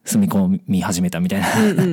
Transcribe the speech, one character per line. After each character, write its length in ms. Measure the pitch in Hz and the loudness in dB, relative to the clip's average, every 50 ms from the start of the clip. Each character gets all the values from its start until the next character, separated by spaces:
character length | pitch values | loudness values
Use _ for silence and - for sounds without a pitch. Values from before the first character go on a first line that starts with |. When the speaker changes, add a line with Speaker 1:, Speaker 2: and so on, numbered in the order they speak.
| - | -8
Speaker 1:
住 200 | - - 110 98 | -2 0 2 2
み 60 | 85 | 2
込 300 | - 101 95 90 95 90 - - | 2 0 0 0 0 -2 -2 -2
み 140 | 104 90 | -2 -2
始 200 | - - 92 87 | -2 -2 -2 -2
め 80 | 92 87 | -2 -2
た 100 | - - | -2 -2
み 100 | 180 180 | -2 -2
た 80 | 196 196 | -2 -2
い 40 | |
な。 220 | 180 - - 220 214 | -2 0 0 2 2
Speaker 2:
う 100 | 208 190 | 2 2
ん 60 | - | 2
う 40 | 190 180 | 0 0